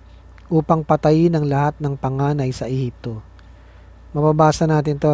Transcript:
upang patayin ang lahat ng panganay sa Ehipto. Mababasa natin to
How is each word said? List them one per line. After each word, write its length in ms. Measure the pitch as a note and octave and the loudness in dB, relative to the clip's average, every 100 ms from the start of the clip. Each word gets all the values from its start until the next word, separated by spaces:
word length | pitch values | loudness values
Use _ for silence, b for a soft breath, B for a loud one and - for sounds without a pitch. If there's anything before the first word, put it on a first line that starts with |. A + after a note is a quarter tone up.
| - b b - - | -20 b b -20 -2
upang 340 | D#3+ D3+ E3 D3+ | -2 0 -2 2
patayin 480 | D#3 D#3 D#3 E3+ D#3+ | 0 4 4 2 2
ang 100 | D3 | 0
lahat 300 | C#3 D3 D3 | 0 0 -2
ng 160 | C#3+ C#3 | -6 -6
panganay 560 | C3 C3+ C#3+ D3 C3 B2 | -6 -2 -2 -2 -4 -6
sa 160 | A#2+ | -6
Ehipto. 480 | C3 B2 - B2 A2 - - b b b b b b - C#3+ | -4 -6 -8 -12 -12 -14 -20 b b b b b b -10 0
Mababasa 480 | D#3 D#3 D#3 - | 0 4 2 2
natin 320 | D#3+ D#3 D3 C#3+ | 0 0 0 0
to 160 | D3+ | 0